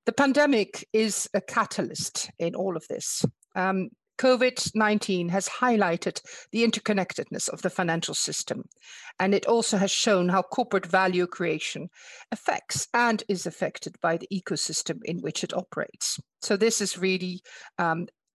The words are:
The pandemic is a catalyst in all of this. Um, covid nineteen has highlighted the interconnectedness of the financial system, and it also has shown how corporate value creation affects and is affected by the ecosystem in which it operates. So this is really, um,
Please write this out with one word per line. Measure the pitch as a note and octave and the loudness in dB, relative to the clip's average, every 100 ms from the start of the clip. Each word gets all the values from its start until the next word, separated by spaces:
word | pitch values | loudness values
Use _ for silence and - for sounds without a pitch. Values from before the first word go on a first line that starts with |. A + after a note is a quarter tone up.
| - | -4
The | |
pandemic | A#3 C#4 C#4+ D4 A#3 G3 - - | 2 4 6 6 4 2 -6 -2
is | A3 A3 - - | 2 2 0 -2
a | G3 | -4
catalyst | - A#3 G3+ - D#3+ - - - - - | -2 -2 0 -2 -4 -4 -8 -6 -10 -4
in | E3+ | -4
all | - F#3+ | -2 -4
of | E3 - | -4 -6
this. | - - - - _ _ | -8 -6 -2 -2 _ _
Um, | F#3 F#3+ F#3+ F#3 _ _ - | -2 0 0 -4 _ _ 0
covid | C4 B3 B3+ B3+ - | 4 4 2 0 -4
nineteen | A3 G#3+ G#3+ - F#3 E3+ | 2 2 2 0 -2 0
has | F#3+ - | -2 -2
highlighted | - B3+ A3 F#3 E3+ F#3 - - - - | 0 2 4 2 0 -2 -6 -14 -20 -6
the | G#3+ A#3 | 2 2
interconnectedness | G#3+ - G3+ F3+ - - - - | 2 0 0 0 -4 -6 -6 -6
of | - | -4
the | F3+ | -4
financial | - F3 E3 E3 | 0 0 0 -2
system, | D3 - - - - - _ - - - - | -4 -4 -4 -6 -8 -8 _ -20 -20 -16 -2
and | F#3+ | 2
it | G3+ | 2
also | - A#3 A3 G3 | 4 2 4 2
has | G3 | 2
shown | - A3+ F#3+ F3+ | 2 4 4 4
how | F#3 | 2
corporate | - - A#3+ G3 E3+ | 0 -2 0 0 2
value | F#3+ F#3 F3+ F3 | 4 4 2 0
creation | - E3+ D#3 - D3 D#3+ _ - - - | -2 -4 -2 -6 -8 -12 _ -20 -20 -12
affects | A3+ - - - - - | -4 -2 -2 -4 -6 -2
and | A#3+ A#3+ G#3+ - | 2 2 2 -2
is | F3+ | -4
affected | E3+ - F3 - - - | -4 -4 -6 -4 -14 -2
by | E3+ E3+ | -2 0
the | - | -2
ecosystem | F#3+ - D3+ - D#3 - C3+ | -6 -4 -4 -2 -4 -4 -6
in | - E3+ | -6 -4
which | D#3 - | -4 -4
it | - | -4
operates. | D#3+ - D3+ - - - - - - | -4 -6 -6 -8 -4 -6 -6 -12 -12
So | - G3 | -2 2
this | A3+ A3 | 2 2
is | G3+ F3+ | -2 0
really, | F#3+ F#3 F#3 F3+ - - - - | 0 0 -2 -8 -14 -20 -14 -2
um, | E3+ E3 - _ _ | 0 0 -4 _ _